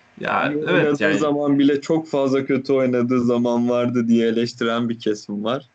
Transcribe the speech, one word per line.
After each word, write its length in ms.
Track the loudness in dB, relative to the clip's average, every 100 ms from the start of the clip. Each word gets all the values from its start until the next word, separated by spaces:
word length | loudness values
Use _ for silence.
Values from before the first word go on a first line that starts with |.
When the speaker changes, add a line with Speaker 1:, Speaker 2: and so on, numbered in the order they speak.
| _ -10
Speaker 1:
Ya, 320 | -4 -2 -2
Speaker 2:
İyi 60 | -2
Speaker 1:
evet, 100 | 0
Speaker 2:
oynadığı 340 | 2 2 2
Speaker 1:
yani. 160 | 0 0
Speaker 2:
zaman 400 | 0 0 0 2
bile 220 | 4 2
çok 280 | 0 -2 -2
fazla 380 | -2 0 0 0
kötü 260 | -2 0
oynadığı 480 | 0 2 0 0 0
zaman 480 | 2 2 0 0 0
vardı 400 | 0 0 0 2
diye 200 | 2 2
eleştiren 600 | 0 -2 -4 -4 -2 -4
bir 100 | -4
kesim 460 | -4 -4 -6 -6
var. 220 | -4 -4 -8